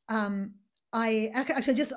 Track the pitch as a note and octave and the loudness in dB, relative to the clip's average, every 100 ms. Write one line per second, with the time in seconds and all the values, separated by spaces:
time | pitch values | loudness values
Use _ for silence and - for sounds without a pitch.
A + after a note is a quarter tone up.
0 | - A3 G#3 G3 G3 - _ _ _ A3+ | -4 -2 0 -2 -6 -10 _ _ _ -2
1 | A3+ A3 A3 A#3+ C4+ C4+ C#4 B3+ D4 | 0 0 0 -2 -2 0 2 2 2